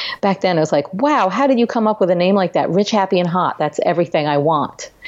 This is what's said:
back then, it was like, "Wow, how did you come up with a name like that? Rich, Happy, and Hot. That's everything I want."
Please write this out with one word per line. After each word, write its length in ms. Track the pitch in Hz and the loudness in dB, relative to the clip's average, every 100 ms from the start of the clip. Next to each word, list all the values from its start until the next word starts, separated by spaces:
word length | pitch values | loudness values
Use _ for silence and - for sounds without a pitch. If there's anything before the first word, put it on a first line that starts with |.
| - - | -10 -4
back 220 | 196 185 | -2 0
then, 160 | 185 170 | 0 0
it 20 | |
was 140 | 156 | 0
like, 200 | 151 - | 0 -2
"Wow, 360 | 185 285 277 190 | -2 0 2 0
how 180 | 190 277 | 0 2
did 100 | 247 | 2
you 100 | 233 | 0
come 200 | 240 214 | 0 0
up 140 | 214 | 2
with 80 | 180 | 2
a 60 | 175 | 2
name 200 | 180 196 | 2 2
like 160 | 175 | 0
that? 160 | 160 139 | 0 0
Rich, 220 | 175 208 | 0 0
Happy, 280 | 214 190 185 | 0 2 0
and 100 | 175 | 0
Hot. 300 | 180 156 - | 0 -2 -2
That's 200 | 151 - | -4 -2
everything 440 | - 165 170 165 151 | -2 0 0 0 0
I 120 | 147 | 0
want." 520 | 147 151 127 - - _ | 2 0 -2 -8 -18 _